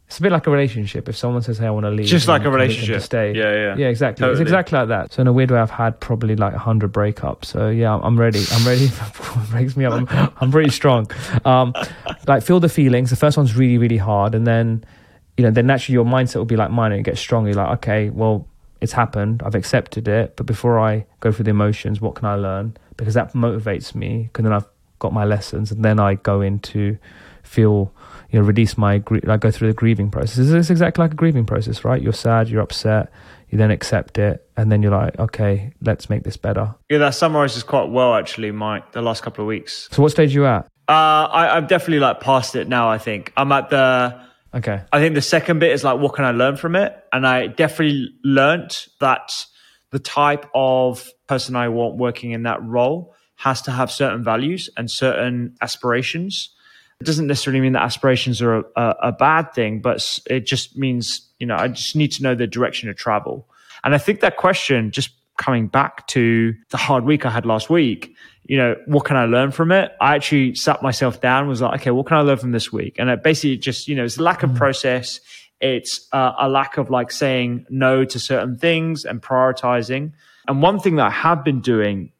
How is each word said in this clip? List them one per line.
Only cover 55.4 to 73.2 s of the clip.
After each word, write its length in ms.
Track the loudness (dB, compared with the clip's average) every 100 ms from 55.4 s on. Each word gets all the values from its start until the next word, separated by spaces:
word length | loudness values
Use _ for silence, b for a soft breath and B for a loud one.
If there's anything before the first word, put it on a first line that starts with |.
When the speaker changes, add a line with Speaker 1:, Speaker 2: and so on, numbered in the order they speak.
| -6 -8
Speaker 2:
aspirations. 880 | -8 -6 -2 -2 -2 -6 -6 -8 -12 _ b b b b
It 40 |
doesn't 220 | -4 -2 0
necessarily 320 | -2 -2 0
mean 140 | 2
that 80 | 2
aspirations 600 | -2 0 0 0 0 -2
are 140 | 0 0
a, 60 | -2 -2
a, 180 | -2 0
a 100 | -2
bad 400 | 0 2 2 0
thing, 280 | -4 -4 -2
but 160 | -4 -4
s-, 240 | -4 -8 -6
it 200 | -6 -2
just 300 | -4 -6 -6
means, 540 | -4 -4 -6 -10 _ -10
you 80 | -6
know, 80 |
I 140 | -4 -4
just 260 | -4 -4
need 160 | -2 -2
to 100 | -2
know 100 | -2
the 140 | -2 -4
direction 400 | -2 -4 -4 -10
of 80 | -8
travel. 500 | -4 -4 -4 -10 -14 B B B
And 100 | 0
I 40 | 0
think 220 | 0 0
that 160 | 0 2
question, 520 | 0 0 0 -2 -2
just 200 | -4 -8 _ _ -8
coming 320 | -2 -2 0
back 400 | 0 -2 -4 -6
to 460 | 0 2 2 0 -2 _
the 60 | -6
hard 280 | 0 0
week 200 | 2 0
I 60 | 0
had 160 | -2 -2
last 240 | -2 0
week, 460 | 2 2 -2 -10 _ B B -4
you 100 | 0
know, 180 | 0 -2 0
what 180 | 0
can 120 | 2 0
I 100 | 2
learn 260 | 2 2
from 180 | 0 2
it? 220 | 2 2 0
I 160 | 2 2
actually 400 | 2 2 2 0
sat 260 | -2 0
myself 380 | -2 -2 -2 0
down, 260 | 0 2 0
was 140 | -2
like, 180 | -2 -2
"Okay, 80 | 0
what 140 | -2 2
can 100 | 2
I 60 |
learn 160 | 4 2
from 120 | 0
this 220 | -2 -4
week?" 240 | -6 -8 -4
And 100 | -2
it 120 | 0